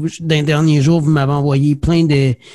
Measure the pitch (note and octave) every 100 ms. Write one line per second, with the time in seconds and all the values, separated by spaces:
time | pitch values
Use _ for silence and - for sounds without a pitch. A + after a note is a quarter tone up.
0 | D#3+ - E3 D3+ D3 D3+ D#3+ D3 C#3 E3+
1 | D3 D3+ C3+ C#3+ C#3+ C#3 D3 C#3+ D#3+ E3+
2 | D#3+ C#3 C3+ A#2 -